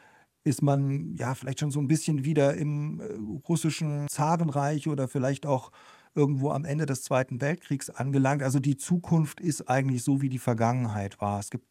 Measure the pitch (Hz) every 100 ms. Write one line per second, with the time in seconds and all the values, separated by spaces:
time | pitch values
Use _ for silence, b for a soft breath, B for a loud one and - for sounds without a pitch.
0 | b b b _ - 127 143 139 139 139
1 | 165 170 123 131 135 131 151 143 139 156
2 | - 147 139 147 139 165 151 147 151 160
3 | - - 107 156 - 165 160 - 156 147
4 | 147 - 151 170 165 139 143 151 156 143
5 | 127 139 127 139 147 131 - B B B
6 | B - 143 135 143 139 156 151 147 135
7 | - 131 131 123 143 170 - 139 - -
8 | 135 139 135 143 135 139 143 135 - 180
9 | - 165 151 - 175 143 - 131 135 123
10 | 143 139 139 127 - 117 117 127 117 104
11 | 98 - 101 101 - 123 -